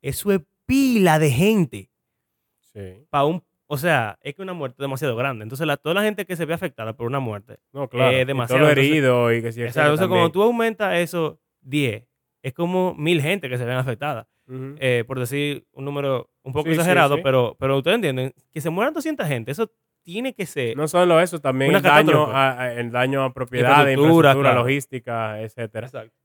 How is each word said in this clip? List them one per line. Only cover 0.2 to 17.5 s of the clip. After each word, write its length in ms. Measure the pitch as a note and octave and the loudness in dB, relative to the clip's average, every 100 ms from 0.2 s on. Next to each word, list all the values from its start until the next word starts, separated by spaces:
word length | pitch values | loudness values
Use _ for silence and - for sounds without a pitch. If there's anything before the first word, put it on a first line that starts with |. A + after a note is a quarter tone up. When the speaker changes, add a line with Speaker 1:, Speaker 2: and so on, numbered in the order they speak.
| G3+ | -2
Speaker 1:
es 80 | G3 - _ _ | -2 -2 _ _
pila 520 | C4+ C4+ A#3 F3+ D#3 | 2 2 4 4 4
de 120 | D#3 | 2
gente. 600 | B2 G3 A3 D#3 G#2 F#2 _ _ _ _ _ _ _ _ | 4 2 2 0 -4 -16 _ _ _ _ _ _ _ _
Speaker 2:
Sí. 340 | G#2+ F#2+ F#2 C#3 | -16 -16 -16 _
Speaker 1:
Pa' 140 | D3 | -2
un, 180 | C#3+ F3+ _ _ _ | 0 -2 _ _ _
o 100 | D3 | -4
sea, 400 | E3+ D3 A2 F#2+ | 0 0 -2 -8
es 120 | C3+ | -14
que 80 | C#3+ | -14
una 100 | F#3+ | -12
muerte 280 | F3+ C3+ - | -10 -10 -8
demasiado 320 | C#3 C3+ C#3+ A2+ | -8 -6 -4 -4
grande. 260 | C3+ A#2+ | -4 -6
Entonces, 220 | G#2+ C3 D#3+ | -12 -6 -4
la, 100 | D3 | -4
toda 180 | D3 | -2
la 80 | F#3 | -2
gente 240 | G#3+ G#3 G3 | -2 -4 -8
que 100 | F3 | -8
se 80 | D#3 | -6
ve 80 | |
afectada 400 | E3 F3+ - A2+ | -6 -8 -8 -12
por 120 | A2+ A#2 | -8 -6
una 140 | C#3 | -4
muerte 380 | B2+ G#2 G2+ G#2+ _ | -6 -8 _ -20 _
Speaker 2:
No, 160 | C3+ C3+ | -10 -8
claro. 220 | B2 C3 | 0 2
Speaker 1:
es 60 | C3 | 2
Speaker 2:
Y 20 | |
todo 60 | B2+ | 0
Speaker 1:
demasiado. 340 | C3+ A#2+ B2+ | -2 0 4
Speaker 2:
lo 60 | D3+ | 6
Speaker 1:
Entonces, 220 | C#3+ C#3 | 6 4
Speaker 2:
herido 420 | D#3 C3 B2 A#2+ | 4 4 4 4
y 100 | A#2 | 2
que 100 | A2+ | -2
si 80 | A2+ | -6
es 60 | A#2 | -6
Speaker 1:
exacto. 120 | A#2+ | 2
Speaker 2:
que 120 | D3+ | 2
Speaker 1:
Entonces, 160 | D3+ F#3 | 2 2
cuando 160 | F#3 E3+ | 2 2
Speaker 2:
también. 60 | |
Speaker 1:
tú 100 | F3 | 2
aumentas 520 | G#3+ A#3 A3+ A3 G3+ F3 | 0 2 -2 -2 -2 -2
eso 420 | E3+ F3 D#3+ - _ _ | -2 -2 -4 -6 _ _
diez, 460 | C#3 C#3+ C3+ G#2+ _ _ _ _ | -6 -2 -2 -4 _ _ _ _
es 100 | C3+ | -12
como 400 | - E3+ F#3 F#3 | -6 -2 0 -2
mil 260 | D#3+ D3+ F3 | -2 0 0
gente 260 | C#3+ G3 C#3 | 0 -4 -4
que 80 | B2 | -6
se 60 | |
ven 120 | A#2+ B2+ | -4 -4
afectadas. 500 | B2+ A2+ C#3+ B2 A2+ _ _ | -4 -6 -6 -8 -12 _ _
Speaker 2:
Ujú. 280 | C3 C3+ D3 | -14 -14 -4
Speaker 1:
Eh, 260 | C3+ B2 A#2 | -2 0 -2
por 120 | C3 | -6
decir 460 | B2 C#3+ D3 C#3+ _ | -6 -4 -4 -6 _
un 120 | - C3+ | -12 -10
número 440 | C#3+ C#3 B2+ - _ | -6 -4 -4 -6 _
un 100 | - | -10
poco 120 | C3 D#3 | -6 -2
Speaker 2:
Sí, 60 | |
sí, 60 | D#3+ | 0
Speaker 1:
exagerado, 360 | E3+ F3+ D3 C#3+ | 2 4 4 2
Speaker 2:
sí. 40 | |
Speaker 1:
pero, 340 | C#3 C3 A#2+ | 2 2 0